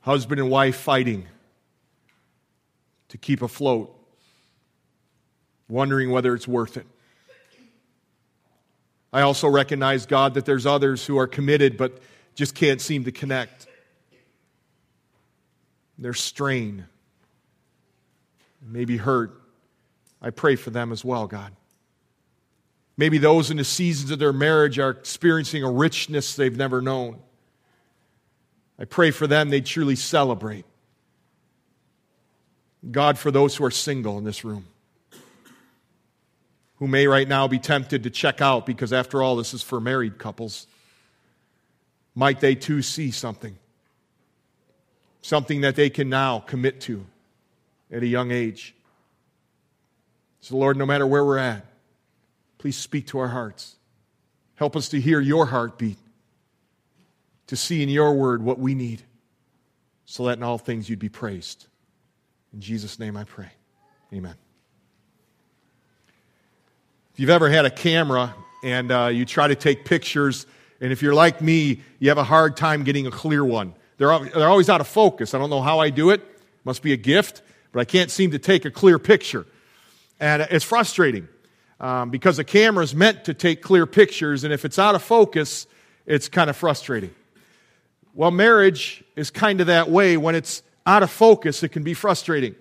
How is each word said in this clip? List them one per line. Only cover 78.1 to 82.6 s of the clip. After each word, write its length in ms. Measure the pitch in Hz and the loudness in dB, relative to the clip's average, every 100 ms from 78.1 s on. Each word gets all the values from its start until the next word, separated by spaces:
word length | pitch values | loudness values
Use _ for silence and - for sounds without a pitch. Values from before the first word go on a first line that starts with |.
seem 220 | - 190 | 0 0
to 60 | 143 | 0
take 280 | - 190 151 | 2 0 0
a 40 | |
clear 280 | - 196 165 | 4 6 6
picture. 480 | - 214 - 120 82 _ _ _ _ _ _ _ | 6 2 2 -8 -10 _ _ _ _ _ _ _
And 240 | 151 151 | 0 0
it's 220 | 151 170 | 2 0
frustrating. 640 | - 233 214 - 160 110 80 _ _ _ _ _ | 0 0 0 2 2 0 -10 _ _ _ _ _
Um, 300 | 127 127 120 | -6 -4 -4
because 280 | 131 196 151 | 0 0 0
a 60 | |
camera's 500 | 147 202 | 2 4